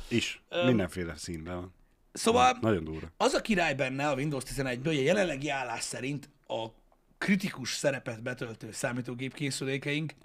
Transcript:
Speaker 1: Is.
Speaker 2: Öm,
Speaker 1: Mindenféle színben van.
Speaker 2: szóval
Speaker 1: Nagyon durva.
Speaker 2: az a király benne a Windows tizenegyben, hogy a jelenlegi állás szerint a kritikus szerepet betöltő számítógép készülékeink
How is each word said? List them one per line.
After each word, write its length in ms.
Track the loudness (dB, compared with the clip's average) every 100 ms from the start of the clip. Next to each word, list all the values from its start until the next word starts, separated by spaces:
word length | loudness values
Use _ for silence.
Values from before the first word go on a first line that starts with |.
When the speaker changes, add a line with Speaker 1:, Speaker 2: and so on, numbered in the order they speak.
| 0
Speaker 1:
Is. 340 | 0 0 -6 _
Speaker 2:
Öm, 160 | 0 4
Speaker 1:
Mindenféle 500 | 4 2 -2 -6 -6
színben 380 | -8 -8 -6 -8
van. 180 | -10 -16 _ _ _
Speaker 2:
szóval 440 | 0 4 6 6 6
Speaker 1:
Nagyon 220 | 4 4
durva. 240 | 2 -6 -8 0
Speaker 2:
az 160 | 2
a 80 | 2
király 340 | 2 2 2 2
benne 320 | 0 0 0
a 60 | 2
Windows 280 | 0 -2
tizenegyben, 500 | -4 -4 -2 0 0
hogy 80 | 2
a 40 | 4
jelenlegi 440 | 4 2 0 -4
állás 340 | -4 -4 -6
szerint 460 | -6 -6 -4 -6 -8 _ -6
a 180 | -6 -6 -10 _ _ _ _
kritikus 560 | 2 2 0 -6 -6
szerepet 480 | 0 0 0 -6 -6
betöltő 460 | -6 -6 -6 -8 -10
számítógép 600 | -4 -4 -2 -6 -6 -8
készülékeink 800 | -4 -4 -2 -2 -2 -2 -2 -4 -8